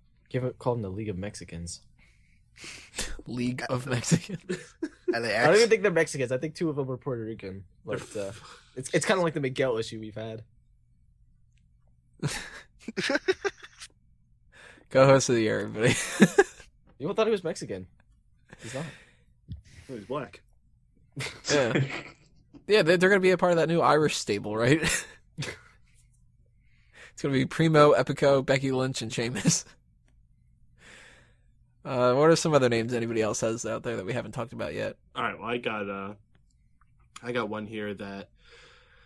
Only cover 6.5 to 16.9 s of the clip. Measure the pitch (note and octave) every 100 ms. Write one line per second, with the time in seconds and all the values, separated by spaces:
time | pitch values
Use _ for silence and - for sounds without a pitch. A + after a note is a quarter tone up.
6.5 | - E3+ C#3+ C3 B2+ D3 A#2+ A2 A2 G2
7.5 | F#2+ G2 _ - G#2+ - G#2+ G2 - -
8.5 | - _ - C3 E3+ - F#3+ E3+ D#3 C3
9.5 | C3 C3 A2+ A2+ A2 A2 G#2+ A2 A2 A2+
10.5 | _ _ _ _ _ _ _ _ _ _
11.5 | _ _ _ _ _ _ _ - - -
12.5 | - - _ - - - C#4+ - - G4
13.5 | - - - - _ _ _ _ _ _
14.5 | - - - _ C3+ C3+ C3+ - A#2+ G#2+
15.5 | G#2+ G#2 G#2 A#2 - - - - - -
16.5 | - - _ _